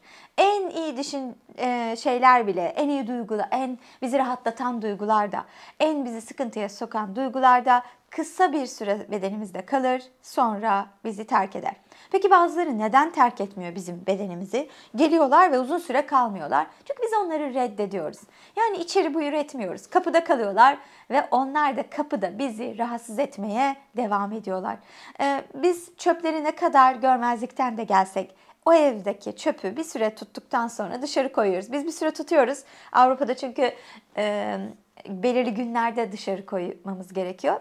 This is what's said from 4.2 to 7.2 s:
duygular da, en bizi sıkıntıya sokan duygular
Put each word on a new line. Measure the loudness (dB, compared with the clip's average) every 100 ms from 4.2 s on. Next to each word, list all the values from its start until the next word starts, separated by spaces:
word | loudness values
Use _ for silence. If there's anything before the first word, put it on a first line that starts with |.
| 0 -2 -4 -4 -4 -4
duygular | -4 -4 2 2 2
da, | -4 -10 -14 -12 -2
en | 0 0 -4
bizi | -8
sıkıntıya | -10 -8 -6 -6 -8
sokan | -8 -6 -6 -6
duygular | -4